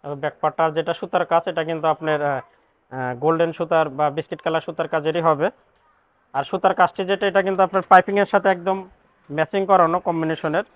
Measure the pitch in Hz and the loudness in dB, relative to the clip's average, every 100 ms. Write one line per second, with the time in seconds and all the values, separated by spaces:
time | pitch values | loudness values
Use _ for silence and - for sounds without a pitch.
0 | 147 143 147 - 156 151 165 156 165 165 | -10 -6 -6 -2 -4 0 0 0 -4 -6
1 | 180 180 170 165 165 165 156 165 156 151 | -2 -2 2 0 0 -4 -4 -2 -2 -2
2 | 156 151 147 135 - _ _ _ _ 131 | -2 -2 0 -4 -8 _ _ _ _ -8
3 | 127 123 147 160 165 160 165 165 156 135 | -6 -2 -2 0 0 -2 -2 0 0 0
4 | 151 147 151 170 165 160 - 160 160 160 | -2 -2 -8 -6 -4 -4 -4 -6 -4 -2
5 | 156 165 160 147 175 - _ _ _ _ | -2 0 2 2 0 -4 _ _ _ _
6 | _ _ _ 135 139 190 190 185 180 - | _ _ _ -6 -4 0 0 2 0 0
7 | 185 190 202 190 185 190 185 190 180 185 | -4 0 2 0 0 2 2 2 6 6
8 | 185 202 196 202 190 180 175 190 185 _ | 6 2 2 2 2 0 -2 -4 -6 _
9 | _ _ _ 147 156 202 190 190 165 180 | _ _ _ -4 -2 -2 2 4 4 2
10 | 180 165 160 160 160 160 214 | -2 -2 -2 -2 -2 -4 -4